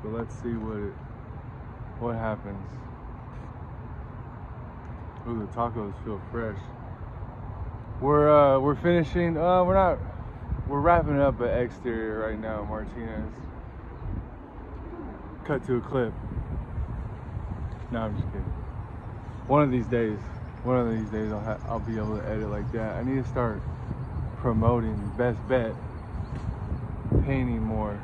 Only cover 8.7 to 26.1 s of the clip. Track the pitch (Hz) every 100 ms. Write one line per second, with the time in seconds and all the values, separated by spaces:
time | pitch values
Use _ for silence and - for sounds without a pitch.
8.7 | 131 170 175 147 175 170 160 175 185 180
9.7 | 190 185 139 - - - - - - -
10.7 | 143 151 170 151 143 143 117 120 101 123
11.7 | - 123 113 110 107 110 107 110 107 104
12.7 | 107 110 120 113 110 107 - - - -
13.7 | - - - - - - - - - -
14.7 | - - - - - - - - 139 123
15.7 | 123 - 131 117 - - - - - -
16.7 | - - - - - - - - - -
17.7 | - - 120 110 104 - - - - -
18.7 | - - - - - - - - 143 143
19.7 | 123 113 120 113 104 - - - - 120
20.7 | 127 117 113 107 107 107 107 110 107 -
21.7 | 113 - 110 107 107 - 107 107 101 107
22.7 | 117 110 101 123 135 123 131 120 101 -
23.7 | - - - - - - - 127 110 113
24.7 | 120 113 104 101 - 123 110 - 131 113
25.7 | 110 - - -